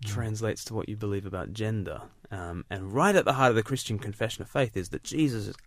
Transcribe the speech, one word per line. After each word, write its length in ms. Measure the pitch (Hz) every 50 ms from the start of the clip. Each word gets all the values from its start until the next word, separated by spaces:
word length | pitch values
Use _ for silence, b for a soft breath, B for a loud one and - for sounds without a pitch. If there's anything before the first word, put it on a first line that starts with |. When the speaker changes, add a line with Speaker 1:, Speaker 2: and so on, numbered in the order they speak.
Speaker 1:
Mm. 60 | 117
Speaker 2:
translates 560 | 104 101 - 113 110 107 107 113 107 - - -
to 80 | - 110
what 160 | 107 - -
you 60 | 107
believe 300 | 107 107 101 101 98 101
about 280 | 95 95 90 71 - 101
gender. 480 | 110 107 110 110 104 90 80 67 - - - - _ - -
Um, 360 | 101 92 87 85 85 85 - -
and 220 | 101 95 95 98 104
right 220 | 139 180 208 196
at 100 | 170 -
the 80 | - 131
heart 180 | 131 131 123
of 40 | 110
the 80 | 113 107
Christian 360 | - 135 127 - - 110 101
confession 420 | - 104 101 - 113 110 - -
of 80 | - -
faith 260 | - 143 131 110 -
is 140 | 95 90 -
that 140 | - - -
Jesus 440 | - - 156 156 135 117 107 101
is 80 | 98 - - -